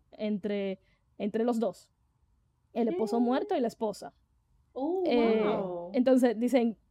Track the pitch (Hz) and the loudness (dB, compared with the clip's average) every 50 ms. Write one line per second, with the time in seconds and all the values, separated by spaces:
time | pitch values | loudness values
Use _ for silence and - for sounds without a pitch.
0 | _ _ - - 220 214 214 190 - 208 208 202 196 196 185 - _ _ _ _ | _ _ -12 -8 -4 -4 -4 -4 -4 -4 -4 -2 -4 -4 -6 -8 _ _ _ _
1 | _ _ _ - - 247 - 220 226 247 247 226 226 190 - - - _ _ _ | _ _ _ -8 -8 -4 -2 0 0 0 0 0 -2 -2 -4 -6 -14 _ _ _
2 | _ _ _ _ _ _ _ _ _ _ _ _ _ _ - 233 262 320 339 370 | _ _ _ _ _ _ _ _ _ _ _ _ _ _ -4 -2 0 0 0 0
3 | 220 208 - 233 247 240 254 294 403 415 381 302 240 220 - - 226 208 185 - | -2 0 0 0 2 2 2 0 0 -2 -2 0 0 -2 -4 -4 -6 -6 -6 -8
4 | - - - _ _ _ _ _ _ _ _ _ _ _ _ 247 269 320 359 381 | -12 -18 -18 _ _ _ _ _ _ _ _ _ _ _ _ -6 -4 -2 -2 0
5 | 359 320 240 240 226 220 214 220 214 208 208 - 196 180 180 175 175 175 202 247 | 0 2 2 4 4 4 4 2 2 0 0 -2 -4 -6 -8 -8 -10 -4 -2 0
6 | 247 262 262 254 254 240 226 214 240 240 254 254 233 233 208 - _ _ | 4 4 6 6 4 4 2 0 0 2 2 2 2 2 -2 -6 _ _